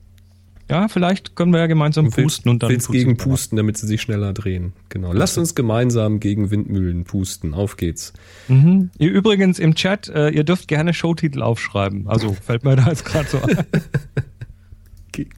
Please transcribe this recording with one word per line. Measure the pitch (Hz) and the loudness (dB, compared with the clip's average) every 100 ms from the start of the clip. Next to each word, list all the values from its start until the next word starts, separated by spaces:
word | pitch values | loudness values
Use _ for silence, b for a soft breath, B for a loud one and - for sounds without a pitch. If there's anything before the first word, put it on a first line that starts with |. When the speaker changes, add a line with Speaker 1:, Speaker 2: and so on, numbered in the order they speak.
| - - - _ _ - - | -20 -20 -20 _ _ -20 -4
Speaker 1:
Ja, | 147 214 | 0 0
vielleicht | 185 180 190 - | 2 0 0 -4
können | - 175 | -2 2
wir | 170 | 4
ja | 165 | 4
gemeinsam | 160 151 151 147 | 2 2 2 2
Speaker 2:
Und | 151 | 2
willst, | 151 | 0
Speaker 1:
pusten | - 123 | 0 0
und | 120 | 2
dann | 117 | 2
Speaker 2:
willst | 123 - | 0 0
Speaker 1:
tut's | 127 | 0
Speaker 2:
gegen | 120 | 2
Speaker 1:
wieder. | 120 | 2
Speaker 2:
pusten, | 135 131 - 110 | 0 -2 -2 0
damit | 107 104 | 0 -2
sie | 107 | -4
sich | 107 | -4
schneller | - 104 101 | -2 -2 -2
drehen. | 101 98 92 90 - - | -4 -4 -4 -6 -10 -12
Genau. | 95 90 | -8 -2
Lass | 95 175 | 0 0
Speaker 1:
Okay. | - | 0
Speaker 2:
uns | 170 | -2
gemeinsam | - 117 113 123 117 107 104 | -2 0 2 2 2 0 0
gegen | 104 104 98 | 0 0 0
Windmühlen | 104 - 98 90 87 | -2 -2 -2 -2 -4
pusten. | 87 101 92 - 82 | -4 -4 -4 -6 -6
Auf | 76 101 - | -4 -4 -2
geht's. | 85 78 - B B B B | -6 -6 -12 B B B B
Speaker 1:
Mhm. | 131 160 190 180 - | 4 6 4 2 0
Ihr, | 151 | 2
übrigens | 196 214 202 190 175 | 2 2 4 2 2
im | 160 | 2
Chat, | 160 185 208 - | 2 0 -4 -4
äh, | 156 151 | -2 0
ihr | 151 | 2
dürft | 151 185 - | 0 -2 -2
gerne | 151 170 | -2 0
Showtitel | 160 165 165 156 135 | -2 -2 -2 -2 -2
aufschreiben. | 117 113 - 101 98 101 98 | -2 -2 -4 -2 -2 -4 -2
Also | 110 110 | -2 0
fällt | 101 - 117 | -4 -4 -2
mir | 139 131 | 2 4
da | 131 | 4
jetzt | 151 - | 0 -2
grad | 160 143 | -4 -2
so | 135 | -2
ein. | 127 170 | 0 0
Speaker 2:
<laughs> | - - - 143 - - - - - - - - - - - | 0 -4 -2 -6 -6 -8 -8 -14 -20 -20 -20 -20 -20 -20 -14
Gegen | - - | -12 -12